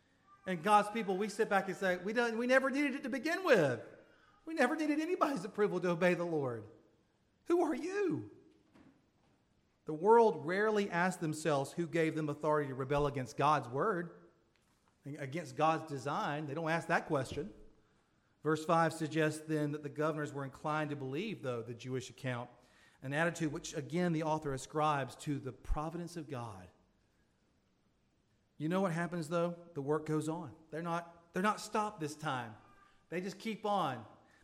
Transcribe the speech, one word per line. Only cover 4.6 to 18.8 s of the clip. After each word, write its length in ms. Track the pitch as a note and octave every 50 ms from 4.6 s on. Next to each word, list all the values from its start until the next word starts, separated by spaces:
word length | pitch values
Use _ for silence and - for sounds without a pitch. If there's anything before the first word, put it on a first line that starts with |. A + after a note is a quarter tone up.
| - D#4+ D#4
needed 240 | D#4 D4+ D4 D4 D4+
anybody's 460 | D#4+ E4+ F4+ - F4+ D4+ C#4 F3+ E3+
approval 340 | G3+ - - G#3 F#3 F3 F3+
to 100 | F3 F3+
obey 240 | F3 E3 F#3 F3+ F3+
the 100 | E3 F3
Lord. 380 | F3 E3 D3+ C#3 B2+ A#2 A2 G#2 - - - _ _ _ _ _ _ _ _ _ _ _ _ _
Who 160 | - F4 F4+
are 140 | D#4 C#4+ D#4+
you?" 540 | B3 D4 F#4 F#4+ G#4 G4+ E4 D#3 A#2+ - - - - - - _ _ _ _ - - - - - _ _ _ _ _ _ _ _ _ _ _ _ _ _ _ _ _ _
The 80 | - D#3
world 520 | D3+ F3 G#3 A3+ A#3 A3+ A3 E3+ C#3+ C3+
rarely 440 | D#3 F#3 G3 G#3+ A3 G#3+ G#3 G3+ G3+
asks 320 | F3+ E3+ F3+ F#3 F#3 -
themselves 520 | F3 D#3 D3+ D#3 - E3 D3 C#3 C3+ - -
who 120 | E3+ E3+
gave 300 | D3+ C#3+ E3 D#3+ D#3+ -
them 140 | D#3 D#3+ D3
authority 400 | D3 D3 - D#3 D3+ D3+ D3 C3
to 60 | C3
rebel 300 | B2+ C3+ C3 C#3+ C#3+ D3
against 300 | C#3+ B2+ C#3 B2+ - -
God's 320 | - C#3 D3 D3+ C#3+ B2
word, 440 | A#2+ B2 C#3 E3+ A3+ G3 E3+ F3 E3 - - - - _ _ _ _ _ _ _ _ _ _ _ _ _ _ - C#3 C#3+ D#3
against 380 | D3 C3 C3 F3 D#3 C3 B2
God's 320 | D3+ D3+ D#3+ D#3+ D3+ - -
design. 580 | C#3+ C3+ A#2 C#3+ D#3 G3 G#3+ E3+ C#3+ D3+ D#3+
They 60 | C#3 C3+
don't 160 | E3 E3 D#3
ask 180 | E3 E3+ -
that 180 | - E3+ F#3+ -
question. 480 | - D#3 C3+ B2 - - C#3+ E3 G#3+ - - - - - _ _ _ _ _ _ _ _ _ _ _ _ _ -
Verse 200 | D3+ D#3+ D3+ D#3
five 280 | - E3+ E3